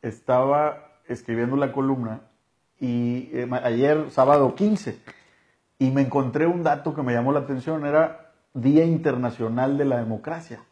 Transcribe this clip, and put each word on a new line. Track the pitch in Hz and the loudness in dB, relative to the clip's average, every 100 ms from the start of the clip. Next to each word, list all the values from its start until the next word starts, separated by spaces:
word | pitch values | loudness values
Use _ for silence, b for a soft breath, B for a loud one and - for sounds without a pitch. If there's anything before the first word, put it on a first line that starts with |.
estaba | 123 - - 127 135 143 151 147 - _ _ | -10 -10 0 2 4 2 0 -4 -16 _ _
escribiendo | 117 - 117 120 135 | -12 -6 -2 0 0
la | 143 | -2
columna | 135 135 131 113 110 - _ _ _ _ _ | -2 -2 -2 -4 -10 -16 _ _ _ _ _
y, | 131 120 120 123 123 | -4 -2 -2 -4 -6
eh, | 127 123 | -8 -4
ma-, | 123 | -4
ayer, | 123 117 139 151 147 | -2 0 2 2 0
sábado | - 131 147 131 | 2 4 6 4
quince, | - 208 214 - - - B B B B B _ _ | 2 0 0 -4 -12 -16 B B B B B _ _
y | 131 | 0
me | 135 | 2
encontré | 135 139 127 131 160 | 2 0 -2 0 0
un | 175 | 2
dato | 160 147 156 | 0 0 -2
que | 147 | -6
me | 131 | -2
llamó | 120 123 | 0 0
la | 143 | 0
atención, | 135 135 123 160 147 | -2 -6 -4 -4 0
era | 147 160 - - _ _ | 2 2 -2 -20 _ _
Día | 131 120 151 | -2 4 4
Internacional | 165 165 160 123 123 120 113 117 131 143 | 4 2 0 0 -2 -4 -4 0 0 0
de | 139 | 0
la | 123 | 0
Democracia. | 113 110 - 165 160 117 - | -2 -6 -8 -12 -12 -20 -20